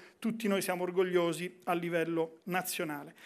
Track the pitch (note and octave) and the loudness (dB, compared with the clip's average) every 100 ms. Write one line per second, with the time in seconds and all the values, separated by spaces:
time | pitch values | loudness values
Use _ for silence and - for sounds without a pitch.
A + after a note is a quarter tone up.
0 | - - A3+ A3+ G#3 G3 F#3 F3+ F3+ F3+ | -20 -6 -4 -2 0 2 0 -2 0 2
1 | F#3 F3 E3+ D#3+ F3+ - - F3 E3+ E3+ | 4 4 2 0 -6 -6 -2 0 0 0
2 | D#3+ E3 E3 - - F#3 F3+ - E3 D3 | 2 0 -2 -6 -2 -2 -2 -4 -4 -6
3 | D3+ - | -10 -18